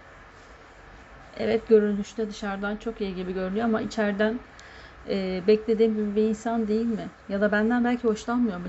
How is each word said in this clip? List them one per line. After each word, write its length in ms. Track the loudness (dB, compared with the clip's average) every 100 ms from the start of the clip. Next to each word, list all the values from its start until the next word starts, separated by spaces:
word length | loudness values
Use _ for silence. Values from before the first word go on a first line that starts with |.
| -20 -20 -20 -20 -20 -20 -20 -20 -20 -20 -20 -20 -16 -4
evet 320 | 0 0 6
görünüşte 600 | 6 6 0 -4 -6 -6
dışarıdan 480 | -6 -8 -6 -6 -6
çok 240 | -8 -6
iyi 140 | -6
gibi 200 | -6 -6
görünüyor 300 | -6 -4 -2
ama 160 | 0 0
içeriden, 580 | -2 -2 -2 0 0 -2 -8 -20 -20 -20 -20 -16 -6
e, 340 | -4 -2 0 4
beklediğim 480 | 4 4 2 4
gibi 220 | 2 0 2
bir 60 |
insan 460 | 2 0 -2 -2 0
değil 180 | 0 0
mi? 220 | -2 -6 -12 -6
Ya 120 | 0
da 120 | 2
benden 320 | 2 2 2
belki 240 | 2 2 0
hoşlanmıyor 500 | 0 -2 0 0
mu 80 | -2